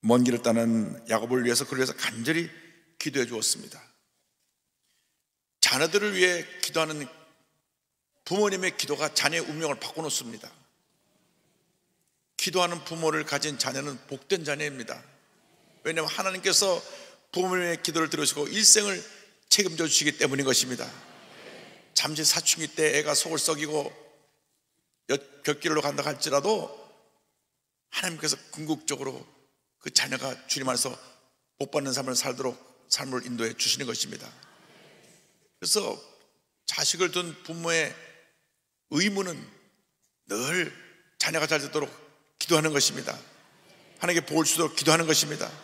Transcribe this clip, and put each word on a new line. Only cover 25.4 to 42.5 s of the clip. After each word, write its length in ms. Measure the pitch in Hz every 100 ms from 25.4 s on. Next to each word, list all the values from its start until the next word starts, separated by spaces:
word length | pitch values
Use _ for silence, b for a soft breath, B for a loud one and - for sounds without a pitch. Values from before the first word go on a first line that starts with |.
곁길로 380 | - 147 165 156
간다 240 | 143 143
할지라도 760 | 143 139 151 139 180 214 - - - - _ _ _ _ _ _ _ _ _
하나님께서 460 | - 185 160 151 143 -
궁극적으로 760 | - 156 156 - 139 135 127 - _ _ _ _ _
그 140 | -
자녀가 540 | - - 131 135 127 -
주님 220 | - 131
안에서 300 | 123 131 123 - - _ _ _ _
복받는 340 | 139 151 139
삶을 240 | 127 131 123
살도록 680 | 143 127 131 120 - _ _
삶을 380 | - 135 127 123
인도해 280 | 120 113
주시는 320 | 110 - - 117
것입니다. 440 | 110 - - - - - - - - - - - - _ _ _ _
그래서 400 | - 208 196 101 - - _ _ _ _ -
자식을 440 | - 147 165 180
둔 320 | 180 175 147
부모의 500 | - 170 165 165 151 - - - _ _ _ _ _ _ _
의무는 600 | 139 202 196 185 151 - - _ _ _ _ _ _ _
늘 460 | 101 127 180 170 - - - _ _
자녀가 280 | - 160 151
잘 140 | 156
되도록 300 | 139 151 139 - - _ _ _
기도하는 340 | -